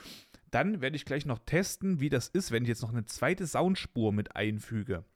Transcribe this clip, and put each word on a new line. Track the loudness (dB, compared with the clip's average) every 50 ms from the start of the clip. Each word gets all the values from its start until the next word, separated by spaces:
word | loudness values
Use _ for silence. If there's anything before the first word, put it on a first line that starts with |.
| -18 -18 -18 -20 -20 _ -20 -20 _ _
Dann | 0 2 2 2 0 0 -2
werde | -2 -2
ich | -4 -4
gleich | -2 -2 -2 0
noch | -2 -2 -4
testen, | -2 0 2 2 2 2 -2 -2 0 0 2 2
wie | 2 2
das | 2 2 0 0
ist, | 0 -2 0 2 0
wenn | 2 2
ich | 2
jetzt | 0 0 -2
noch | -2 -2
eine | -4 -4
zweite | -4 -4 -2 0 0 0 0 -2
Soundspur | -2 0 2 2 4 2 0 -2 -4 -2 0 2 4 4
mit | 2 0 -2 -2
einfüge. | -2 0 0 0 -2 -4 -4 -4 -4 -2 -2 -4 -4 -6 -10 _